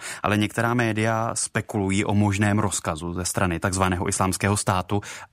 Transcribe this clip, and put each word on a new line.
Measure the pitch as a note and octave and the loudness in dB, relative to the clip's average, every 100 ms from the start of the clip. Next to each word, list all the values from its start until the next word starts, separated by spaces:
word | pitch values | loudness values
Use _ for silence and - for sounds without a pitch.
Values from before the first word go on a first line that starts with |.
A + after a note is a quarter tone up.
| - - | -6 -4
ale | F#2+ G#2+ | 0 2
některá | G#2+ - A#2 | 0 0 0
média | B2 A2+ G#2+ A2 A2+ A#2 | 2 0 0 0 0 -2
spekulují | - - A2+ - G#2+ F#2+ F#2+ | -4 -4 -4 -2 0 0 2
o | G#2+ | 2
možném | G#2 G#2 F#2+ G#2 G#2 | 4 4 4 2 2
rozkazu | G2 - G2 D#2 E2+ | 0 -2 -4 -4 -4
ze | F2 | -4
strany | F2+ - F#2+ E2+ | -4 0 0 0
takzvaného | G2+ F#2+ F#2 F2+ F#2 | 0 2 2 0 0
Islámského | - F#2+ - G2 G#2 | 0 0 0 0 2
státu | - F#2 - G2+ - - - | 2 0 0 -4 -4 -12 -6